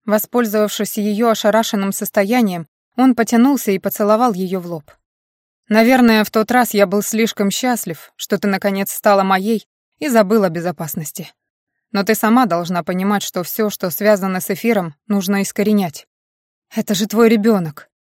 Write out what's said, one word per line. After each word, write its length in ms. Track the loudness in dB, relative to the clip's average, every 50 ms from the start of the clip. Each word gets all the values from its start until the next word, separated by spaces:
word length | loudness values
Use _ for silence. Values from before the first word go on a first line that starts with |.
| _
Воспользовавшись 880 | -2 -2 -2 -2 -2 -2 -2 -2 0 0 0 0 0 -2 -4 -6 -6 -4
ее 320 | -4 -4 -2 0 0 2 2
ошарашенным 640 | 2 2 2 2 2 2 0 0 -2 -2 -2 -4 -4
состоянием, 720 | -6 -8 -4 -2 0 0 2 2 2 2 0 0 -4 -10 -14 _ _ _ _ _
он 180 | 2 4 4 4
потянулся 560 | 2 0 2 4 4 4 4 2 2 0 -2
и 80 | -2 -2
поцеловал 540 | -2 -4 -4 -2 2 2 2 4 2 2 0
ее 280 | -2 -4 -4 -6 -6
в 60 | -8
лоб. 240 | -8 -10 -12 -12 _ _ _ _ _ _ _ _ _ _ _ _ _ _ _ _ 0
"Наверное, 560 | 2 4 4 6 6 6 6 6 4 4 2
в 60 | 0
тот 200 | 0 -2 0 2
раз 220 | 2 2 2 2 2
я 140 | 2 2
был 160 | 2 2 0 -2
слишком 480 | -2 -2 -2 -2 -2 -2 -2 -2 -2
счастлив, 600 | -2 -2 -2 -2 -2 -4 -4 -8 -12 -12 -14 -20 _
что 220 | -16 -8 -4 -4 -2
ты, 100 | -2 -2
наконец, 440 | -2 -2 -2 -2 -2 -2 -4 -6 -6
стала 300 | -2 2 4 4 4 4
моей 440 | 2 0 0 0 0 -2 -4 -4 _ _ _ _ _ _ -8
и 100 | -4 0
забыл 360 | 2 2 2 4 2 2 2
о 40 | 0
безопасности. 840 | -2 -4 -4 -6 -6 -6 -8 -10 -10 -10 -10 -12 -12 -14 -16 -18 -20 _ _ _ _ _ _ _ _ _ _ _ -6
Но 100 | -2 0
ты 120 | 0 0
сама 320 | 0 2 2 4 4 2
должна 360 | 2 0 -2 -2 -2 -4 -4 -4
понимать, 400 | -4 -4 -2 -2 -2 -2 -2 -4
что 200 | -6 -6 -8 -8
все, 260 | -6 -4 -4 -4 -4
что 220 | -4 -6 -6 -6
связано 500 | -6 -2 2 2 2 2 0 -2 -4 -4
с 80 | -6 -6
эфиром, 440 | -6 -4 -2 0 0 0 -2 -4 -8 _ _
нужно 360 | -4 -2 -2 0 0 0 -2 -2
искоренять". 640 | -2 -2 -2 0 2 2 0 0 -2 -6 -12 -18 _ _ _ _ _ _ _ _ _ _ _ _ _ -8
"Это 200 | -6 -4 -2 -2
же 120 | -2 -4
твой 220 | -2 2 4 4 4
ребенок", 600 | 4 4 2 2 2 2 0 -4 -10 -14 -20 _ _ _